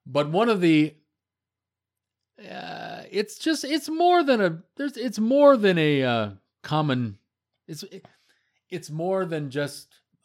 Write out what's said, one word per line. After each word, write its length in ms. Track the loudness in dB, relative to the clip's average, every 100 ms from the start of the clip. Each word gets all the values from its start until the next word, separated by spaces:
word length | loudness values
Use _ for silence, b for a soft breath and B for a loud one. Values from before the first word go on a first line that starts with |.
| -6
But 240 | -4 0
one 200 | 0 2
of 100 | 2
the, 340 | 4 4 2 -4 _ _ _ _ _ _ _ _ _ _ _ _ _ _
uh, 640 | -18 -16 -14 -14 -14 -16 -10
it's 280 | -6 -6 -6
just, 260 | -4 -4
it's 240 | -4 -6 -4
more 340 | 0 2 4
than 180 | 2 2
a, 180 | 2 -2 -14 -10
there's, 200 | -10 -6
it's 220 | -8 -2
more 380 | 0 6 8 8
than 220 | 4 4
a, 240 | 2 2
uh, 280 | 2 0 -2 -8 _ _
common, 560 | -4 -2 0 -2 -4 -8 _ _ _ _ -18
it's, 160 | -16
it, 220 | -16 -20 -20 b b b b b -14
it's 220 | -14 -10
more 340 | -8 -4 -2
than 260 | -4 -6 -6
just, 500 | -6 -6 -8 -20 _ _ _